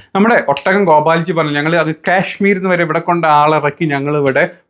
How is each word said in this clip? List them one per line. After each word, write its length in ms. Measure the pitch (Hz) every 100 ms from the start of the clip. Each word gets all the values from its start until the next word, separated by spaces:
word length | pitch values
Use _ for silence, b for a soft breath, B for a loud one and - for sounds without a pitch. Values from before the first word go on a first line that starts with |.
| B 196
നമ്മുടെ 300 | 220 226 -
ഒട്ടകം 380 | 139 190 196 185
ഗോപാൽജി 460 | 151 151 165 170
പറഞ്ഞു, 200 | 170 151
"ഞങ്ങൾ 240 | 147 156 170
അത് 200 | 160 156
കാശ്മീരിൽ 640 | - 185 190 - 202 185
നിന്ന് 120 | 185
വരെ 140 | 175
ഇവിടെ 160 | 165 165
കൊണ്ട് 280 | 175 175 160
ആളിറക്കി 580 | 147 147 156 147 143 165
ഞങ്ങൾ 320 | 139 143 147
ഇവിടെ 320 | 139 135 170 B _